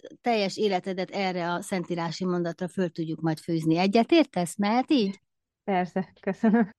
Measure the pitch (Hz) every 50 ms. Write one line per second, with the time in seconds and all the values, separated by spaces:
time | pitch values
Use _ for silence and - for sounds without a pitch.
0 | - - - - - 247 233 220 202 190 - - 214 208 190 180 - 196 185 185
1 | 180 175 - 196 196 185 180 180 170 170 175 175 190 - 202 185 175 - 180 170
2 | 165 170 160 - 190 185 175 175 170 170 170 - 185 170 - - 185 170 - -
3 | 165 160 160 - 160 165 156 151 - - 170 165 156 160 160 170 185 196 196 226
4 | 226 - 339 330 294 - - 180 175 160 - - 202 202 220 247 262 - 311 262
5 | 208 196 196 - _ _ _ _ _ _ _ _ _ - 196 180 180 175 - 190
6 | 185 - _ _ - 202 185 - - 226 202 240 226 190 -